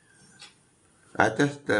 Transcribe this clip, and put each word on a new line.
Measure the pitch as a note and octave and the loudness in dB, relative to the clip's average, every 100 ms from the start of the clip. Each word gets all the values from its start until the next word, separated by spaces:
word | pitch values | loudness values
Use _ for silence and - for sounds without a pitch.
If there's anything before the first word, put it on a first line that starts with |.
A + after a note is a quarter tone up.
| _ _ - - - _ _ _ _ _ _ | _ _ -20 -20 -20 _ _ _ _ _ _
ಅತಸ್ತ | - G#2+ - C#3+ - - | -2 0 2 0 -2 -2